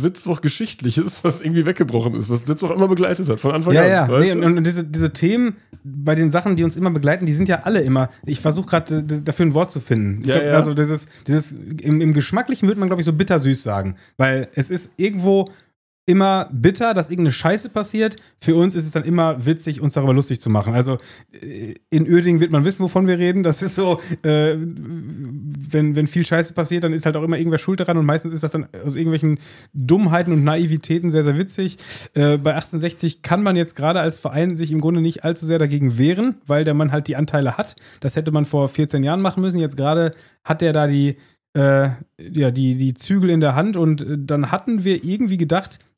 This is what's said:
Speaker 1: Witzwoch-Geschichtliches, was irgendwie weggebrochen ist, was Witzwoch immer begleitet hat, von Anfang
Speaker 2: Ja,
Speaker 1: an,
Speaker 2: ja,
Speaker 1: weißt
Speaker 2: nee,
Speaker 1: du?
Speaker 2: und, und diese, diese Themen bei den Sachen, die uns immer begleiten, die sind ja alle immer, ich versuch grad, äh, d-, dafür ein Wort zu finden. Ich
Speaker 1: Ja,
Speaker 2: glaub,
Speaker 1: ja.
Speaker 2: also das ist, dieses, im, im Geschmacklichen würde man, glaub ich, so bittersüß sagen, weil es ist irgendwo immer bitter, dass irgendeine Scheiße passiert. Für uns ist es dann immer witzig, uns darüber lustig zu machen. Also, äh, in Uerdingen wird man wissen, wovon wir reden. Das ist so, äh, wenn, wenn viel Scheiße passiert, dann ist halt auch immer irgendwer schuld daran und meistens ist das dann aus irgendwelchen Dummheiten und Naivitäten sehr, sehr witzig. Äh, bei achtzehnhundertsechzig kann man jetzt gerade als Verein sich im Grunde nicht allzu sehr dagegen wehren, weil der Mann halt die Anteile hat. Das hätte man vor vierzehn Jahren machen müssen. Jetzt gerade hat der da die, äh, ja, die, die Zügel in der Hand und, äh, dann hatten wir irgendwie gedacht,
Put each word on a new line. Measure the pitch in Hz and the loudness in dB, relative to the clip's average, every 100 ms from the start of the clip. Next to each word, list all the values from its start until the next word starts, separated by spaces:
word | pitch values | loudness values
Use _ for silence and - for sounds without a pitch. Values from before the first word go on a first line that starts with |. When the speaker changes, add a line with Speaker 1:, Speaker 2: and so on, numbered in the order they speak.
Speaker 1:
Witzwoch-Geschichtliches, | 156 185 - 160 147 - 220 - 123 127 190 - | -4 -4 -6 -2 -2 -2 -8 -4 -2 -2 -2 -2
was | 170 165 | -2 -2
irgendwie | 156 165 160 | -2 0 0
weggebrochen | 185 127 117 117 113 | 0 -2 -2 -2 -4
ist, | 107 | -2
was | 120 123 | -4 -2
Witzwoch | 151 175 | -4 -2
immer | 180 190 | 0 2
begleitet | 180 185 180 165 | 2 0 -2 -2
hat, | 107 | -2
von | 139 | 0
Anfang | 156 165 | 0 2
Speaker 2:
Ja, | 160 | 4
Speaker 1:
an, | 180 | 6
Speaker 2:
ja, | 190 131 | 4 4
Speaker 1:
weißt | 127 180 175 | 4 4 4
Speaker 2:
nee, | |
Speaker 1:
du? | 170 | 2
Speaker 2:
und, | 175 | 2
und | 165 | 2
diese, | 175 | 0
diese | 156 156 160 | -4 -2 -2
Themen | - 170 233 240 190 _ - | 0 0 2 0 -4 _ -20
bei | 139 139 143 156 | -14 -6 0 2
den | 160 | 2
Sachen, | 165 208 170 | 2 0 2
die | |
uns | 165 170 | 0 0
immer | 185 | 0
begleiten, | 160 143 185 175 | 0 0 0 0
die | |
sind | 147 190 | 0 0
ja | 170 | 0
alle | 190 214 | 0 0
immer, | 131 131 127 - - | 2 2 0 -4 -8
ich | 147 | -4
versuch | 156 160 190 | -2 -2 0
grad, | 170 160 | -2 0
äh, | 156 | -4
d-, | 151 151 | -2 -4
dafür | 147 143 170 | -4 0 2
ein | |
Wort | 147 180 | 2 0
zu | 143 | -4
finden. | - 117 101 101 | 0 0 0 -2
Ich | 131 | 0
Speaker 1:
Ja, | 135 | 2
Speaker 2:
glaub, | 147 | 4
Speaker 1:
ja. | |
Speaker 2:
also | 147 151 | 2 2
das | 147 151 | 0 0
ist, | 156 - - - | -2 -8 -14 -2
dieses, | 151 151 | 0 -2
im, | 131 98 156 151 151 | -12 -12 -8 0 2
im | 160 | 4
Geschmacklichen | 147 - 202 254 262 196 | 2 2 -2 -2 0 2
würde | 202 | 2
man, | 190 | 0
glaub | 180 | 0
ich, | 160 | 0
so | |
bittersüß | 156 190 175 135 131 | 0 2 2 2 0
sagen, | 110 101 95 95 - - | -2 -2 -4 -8 -14 -2
weil | 131 131 127 - | 0 0 -4 -6
es | 135 | -4
ist | 180 - - | -4 -8 -4
irgendwo | 196 196 185 196 190 - _ _ _ _ - | -2 0 2 2 0 -8 _ _ _ _ 2
immer | 185 196 190 - | 4 4 2 -2
bitter, | 131 147 196 233 | 2 2 2 0
dass | 190 156 | 0 -2
irgendeine | 180 160 | 0 0
Scheiße | 123 165 208 220 | 0 0 -2 -2
passiert. | 214 208 214 220 214 _ _ | -6 -4 -2 -2 -4 _ _
Für | - 165 | 0 4
uns | 180 185 | 2 0
ist | 156 | -4
es | |
dann | 156 147 | -4 -2
immer | 175 160 131 123 | 0 0 0 -2
witzig, | 165 160 135 | -2 -2 -2
uns | 147 | -2
darüber | 147 139 | 0 2
lustig | 131 139 123 | 2 2 -4
zu | 117 | 0
machen. | 107 101 | 0 2
Also, | 120 127 127 - - - | 0 0 -2 -8 -20 -20
äh, | - 139 107 110 - - | -18 -16 -14 -14 -14 -2
in | 160 151 | 0 4
Uerdingen | 170 175 170 | 4 4 2
wird | 165 | 4
man | 156 160 | 2 2
wissen, | 190 | 0
wovon | 185 185 185 | 0 2 2
wir | 175 | 2
reden. | 175 190 | 2 2
Das | 170 147 | 0 0
ist | 190 - | -2 -2
so, | 185 170 185 160 | 0 0 -4 -4
äh, | 156 151 151 156 | 0 2 2 0
wenn, | 165 151 - 165 127 160 131 139 147 143 143 151 151 147 | -4 -10 -12 -12 -12 -12 -12 -10 -10 -12 -4 0 2 2
wenn | 151 | 0
viel | 175 160 | 0 0
Scheiße | 170 165 - | 0 -2 -4
passiert, | 156 175 | -4 -2
dann | 170 | -2
ist | 160 156 | 0 -2
halt | 151 | -2
auch | |
immer | 165 165 | -2 -2
irgendwer | 165 160 | 0 -2
schuld | - 190 | -2 -2
daran | 180 165 | 0 0
und | 147 | 2
meistens | 156 165 | 0 -4
ist | 160 | -4
das | 151 | -4
dann | 156 - 90 135 | -4 -8 -8 -8
aus | 139 | -4
irgendwelchen | 165 160 156 147 - - - | -2 0 0 -2 -6 -20 -14
Dummheiten | 147 127 185 190 165 175 | -6 2 4 4 2 2
und | 160 | 2
Naivitäten | 147 160 170 156 - 170 170 | 2 2 0 -2 -2 -2 0
sehr, | 156 | 0
sehr | 147 143 | 2 0
witzig. | 190 - 190 185 - - - 147 | -2 -4 -6 -6 -16 -14 -8 0
Äh, | 147 147 | 2 2
bei | 147 151 | 0 -2
achtzehnhundertsechzig | - 160 170 165 165 - | -4 -4 -4 -2 -6 -4
kann | - 180 | -2 0
man | 202 175 | 2 0
jetzt | 165 - | -2 -2
gerade | 151 180 | -2 0
als | 160 156 | -2 -4
Verein | 139 139 175 165 | -6 -2 -2 -2
sich | 160 | -2
im | 156 | 0
Grunde | 156 170 | 0 2
nicht | 165 - | 0 -2
allzu | 160 165 160 | -4 -4 -2
sehr | 165 | 0
dagegen | 151 147 135 117 | 2 2 0 2
wehren, | 143 180 247 - - | 2 2 -2 -4 -2
weil | 147 156 | 0 2
der | |
Mann | 147 151 | 2 2
halt | 147 143 | 0 -4
die | 135 | -4
Anteile | 151 147 135 - | 0 0 0 -2
hat. | - - - - | -8 -10 -20 -8
Das | 139 - | -4 -2
hätte | 156 | 0
man | 151 | 0
vor | 147 147 135 | 0 0 -2
vierzehn | - 151 143 | 0 -2 0
Jahren | 139 175 | 0 0
machen | 190 - | 0 0
müssen. | 190 175 | -2 0
Jetzt | 156 135 | -2 -2
gerade | 139 160 165 160 - _ | 0 2 0 -4 -20 _
hat | - 156 | -4 0
der | 170 | 2
da | 151 147 | 2 2
die, | 143 143 139 _ _ _ | 2 0 -2 _ _ _
äh, | 147 139 139 139 123 - _ | 0 4 4 2 -2 -12 _
ja, | 82 156 135 | -8 0 0
die, | 127 131 127 | 2 0 2
die | 135 | 0
Zügel | 127 - 196 180 | -2 0 2 4
in | 165 | 4
der | 151 131 | 2 2
Hand | 202 185 | 0 0
und, | 160 151 | 0 0
äh, | - 147 | -2 -6
dann | 135 147 139 | -4 -2 0
hatten | 185 - 220 | -2 -2 -2
wir | 185 185 160 | 0 -2 -2
irgendwie | 208 233 185 | -2 -2 0
gedacht, | 156 175 190 - _ | 0 -2 -4 -18 _